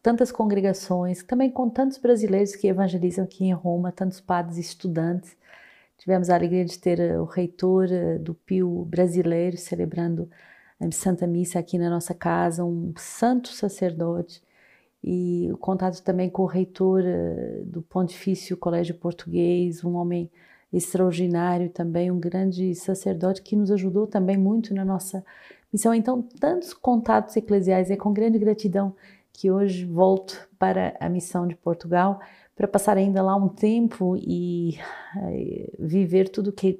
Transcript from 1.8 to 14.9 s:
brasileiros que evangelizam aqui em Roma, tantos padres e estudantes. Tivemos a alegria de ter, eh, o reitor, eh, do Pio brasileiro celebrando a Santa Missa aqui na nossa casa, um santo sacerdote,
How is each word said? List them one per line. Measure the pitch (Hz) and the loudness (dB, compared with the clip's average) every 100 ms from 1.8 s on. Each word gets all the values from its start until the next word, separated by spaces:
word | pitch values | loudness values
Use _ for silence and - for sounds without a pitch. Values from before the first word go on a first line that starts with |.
| 269 269 | -2 0
brasileiros | 240 233 208 196 202 - | 2 4 4 2 0 0
que | 202 | 0
evangelizam | 185 190 180 180 175 185 | 2 0 0 -2 -2 -6
aqui | - | -2
em | 190 | 0
Roma, | 175 175 175 180 | 0 0 -2 -2
tantos | 175 185 180 | -2 -4 -4
padres | - 175 170 170 | -2 -2 -2 -6
e | |
estudantes. | 165 - 185 165 165 180 - _ _ - - - _ _ | -8 -6 -4 -2 0 -2 -6 _ _ -20 -20 -20 _ _
Tivemos | 180 185 175 | 0 0 4
a | 175 | 2
alegria | 170 185 175 | 4 0 -2
de | - | -2
ter, | 180 170 | 0 2
eh, | 170 165 | 2 0
o | |
reitor, | 160 185 175 - 185 185 185 | -2 -2 -4 0 2 4 4
eh, | 180 165 160 | 0 0 -2
do | 160 | -6
Pio | 170 - 185 180 175 | -10 -2 0 0 -2
brasileiro | 165 170 180 175 170 170 175 175 | -4 2 2 4 2 2 0 -4
celebrando | - 175 165 170 170 165 170 - - - _ - | -8 -4 -4 -2 -2 -2 -6 -12 -20 -20 _ -6
a | 170 | -6
Santa | - 190 175 175 | -2 -2 0 0
Missa | 170 170 175 | 0 0 -4
aqui | 165 180 | -2 -2
na | 175 | 0
nossa | 170 - | -2 -4
casa, | 170 170 170 175 170 175 | -4 -2 2 0 0 -2
um | 170 170 165 | -2 -6 -8
santo | - - 233 254 247 | -12 0 2 2 -2
sacerdote, | - 202 196 185 165 165 175 170 - _ _ _ _ _ | -6 -6 -2 -4 -2 -2 -2 -6 -12 _ _ _ _ _